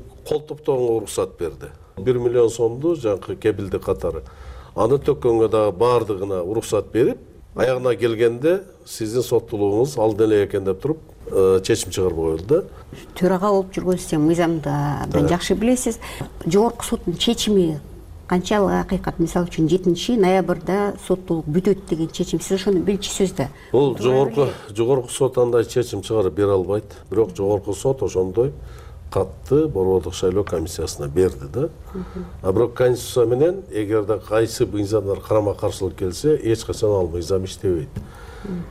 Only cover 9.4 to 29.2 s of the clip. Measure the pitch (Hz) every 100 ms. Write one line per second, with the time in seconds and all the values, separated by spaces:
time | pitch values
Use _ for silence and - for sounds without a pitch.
9.4 | - 104 101 104 143 127 110 101 110 104
10.4 | 98 101 95 92 - 160 - - - 95
11.4 | 95 95 92 110 92 98 92 80 80 80
12.4 | 113 165 190 - - - - - 180 185
13.4 | 208 196 190 - 175 180 - 156 151 170
14.4 | 170 165 143 143 147 139 - - 147 175
15.4 | - 190 226 247 233 220 - - - -
16.4 | 170 196 233 233 - 165 - 170 202 233
17.4 | 214 202 165 151 - - - - - 180
18.4 | 180 208 190 180 175 185 - - 165 180
19.4 | 175 - 156 185 185 170 - 240 185 190
20.4 | 170 175 156 196 202 - - 180 185 165
21.4 | 151 165 190 196 - 160 165 - 175 165
22.4 | - 190 208 254 - 190 - - 185 180
23.4 | 131 - - 120 143 117 120 131 135 120
24.4 | 135 - - 101 117 135 120 - 131 127
25.4 | 123 117 113 127 113 101 - 110 92 80
26.4 | 101 98 87 104 - - - 98 104 -
27.4 | 98 104 104 95 135 135 92 92 92 101
28.4 | 139 - - - - - - 98